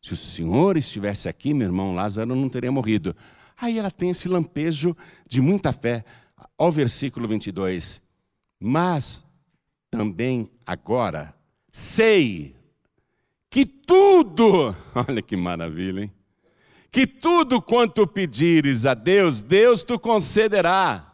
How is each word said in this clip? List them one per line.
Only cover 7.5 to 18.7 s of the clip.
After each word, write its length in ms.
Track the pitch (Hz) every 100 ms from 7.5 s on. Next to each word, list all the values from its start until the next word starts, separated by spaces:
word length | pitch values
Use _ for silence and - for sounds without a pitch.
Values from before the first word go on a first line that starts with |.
dois. 500 | 90 95 92 - - _ _ _ _ _ _
"Mas 680 | 98 143 180 165 123 - _ _ _ _ _ _ _
também 580 | 117 107 85 123 127 110 _ -
agora 680 | 85 - 120 110 78 76 - _ _ _
sei 840 | - - - 220 208 131 92 71 - _ _ _ _ _ _ _ _ _
que 160 | - 269
tudo", 1080 | _ - 370 403 370 233 156 226 185 131 90 - 127
<laughs> 140 | 120
olha 120 | 123
que 140 | - 98
maravilha, 680 | 90 87 82 80 92 95
hein? 100 | 101 - _ _ _ _ _ _ _
"Que 140 | - 262
tudo 560 | - 330 349 294 240
quanto 460 | - 233 233 - 202
pedires 800 | 196 185 110 170 165 143